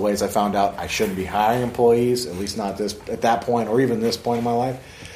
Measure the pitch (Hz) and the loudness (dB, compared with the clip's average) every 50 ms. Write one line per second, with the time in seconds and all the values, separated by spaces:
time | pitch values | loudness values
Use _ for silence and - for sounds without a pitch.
0 | 98 104 101 98 107 95 101 110 104 104 98 101 98 101 - - 87 90 - - | 0 0 0 0 0 0 2 2 0 2 2 2 2 0 0 -4 -6 -6 -2 -2
1 | 113 101 95 92 90 82 90 101 107 110 120 123 123 120 120 - 120 117 117 120 | -2 -2 -2 -4 -6 -4 0 2 2 2 2 2 0 -2 0 4 4 6 6 6
2 | 120 123 123 123 123 - 90 90 101 101 - 110 104 98 95 101 104 101 - - | 4 2 2 0 -2 -6 -6 -6 -6 -6 -4 -4 -4 -4 -4 -4 -4 -4 -6 -8
3 | - - 117 113 - - - 117 - - 120 120 113 107 208 123 135 120 117 107 | -8 -8 -6 0 2 2 2 2 0 0 0 0 0 2 2 2 4 2 2 0
4 | 113 117 113 - - 120 120 117 117 117 117 120 123 131 127 - - - - - | 0 0 -2 -2 -2 -2 -2 0 0 0 0 0 0 -2 -4 -6 -10 -16 -18 -18
5 | - - - | -18 -18 -12